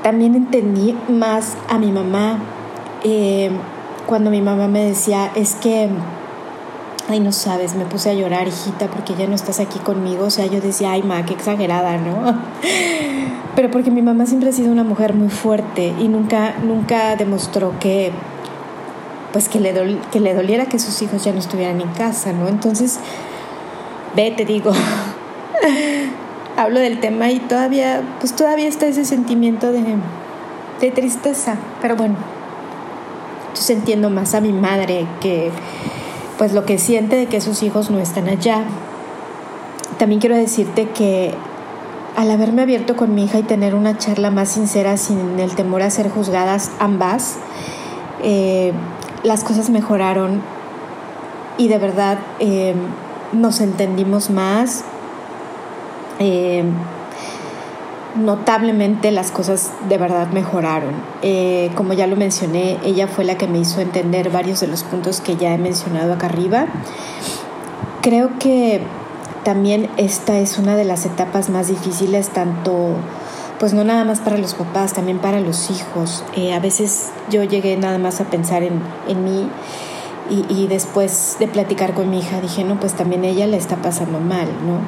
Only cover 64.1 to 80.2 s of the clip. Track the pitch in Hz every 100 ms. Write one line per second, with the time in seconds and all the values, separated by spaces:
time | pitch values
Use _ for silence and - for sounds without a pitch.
64.1 | 180 175 175 180 190 175 170 - 180 175
65.1 | 185 - 170 175 170 175 180 - 165 170
66.1 | 175 175 170 185 226 320 - - - -
67.1 | - - - - - - - - - 254
68.1 | 233 254 254 269 254 240 202 170 - -
69.1 | - - - - 196 202 208 220 - 202
70.1 | - - 202 196 - 202 208 202 175 185
71.1 | - 180 202 190 185 175 190 190 175 190
72.1 | 202 196 - 175 170 180 175 175 170 170
73.1 | - - - - - 214 202 208 226 226
74.1 | 214 - 208 185 - 170 190 196 196 180
75.1 | 185 196 202 180 165 - 185 - 175 170
76.1 | - - - 180 175 190 - 214 - -
77.1 | - - 208 196 202 196 190 190 185 180
78.1 | 175 196 175 170 175 175 170 170 - -
79.1 | 185 185 190 196 - - - - - -
80.1 | -